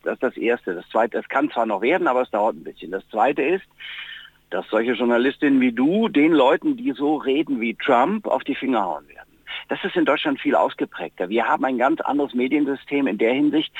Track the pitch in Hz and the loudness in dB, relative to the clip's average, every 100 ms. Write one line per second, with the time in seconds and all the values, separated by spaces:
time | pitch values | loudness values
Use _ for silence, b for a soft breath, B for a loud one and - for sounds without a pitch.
0 | - 113 127 - 113 120 - 87 - 113 | -6 -2 -4 -2 0 0 -2 -8 -2 0
1 | 117 113 - 135 147 120 113 98 120 180 | 0 -2 -4 -2 0 0 -2 0 0 2
2 | 160 127 127 104 107 - - - 85 95 | 2 0 0 0 0 -2 -12 -16 -10 -10
3 | - 110 123 147 139 190 - - B B | -6 0 0 2 0 -2 -6 -18 B B
4 | B B B B _ 90 - 107 117 110 | B B B B _ -8 -2 0 0 0
5 | 120 123 131 - 147 135 127 117 143 202 | 2 4 2 2 2 4 4 2 2 2
6 | 220 143 156 156 131 180 156 123 131 127 | 2 2 4 6 4 4 0 -2 -4 -2
7 | 147 147 131 139 151 123 117 107 - 120 | -2 0 0 -2 0 -2 -4 -2 2 4
8 | 151 214 - 131 - 127 135 117 92 73 | 2 0 -2 -2 -2 -4 0 0 0 -4
9 | - - - _ B B B 139 190 - | -10 -20 -20 _ B B B -6 -2 0
10 | 143 143 151 139 143 95 123 - 135 - | 2 2 0 -2 0 2 2 -2 -8 -6
11 | 80 - 92 113 113 147 131 127 131 160 | -10 -6 -2 -2 0 0 0 0 0 0
12 | - 143 139 123 131 147 139 135 - 143 | -2 -2 -2 -2 0 0 0 -2 -4 -2
13 | 131 104 113 135 147 151 147 | 0 0 0 2 2 0 -2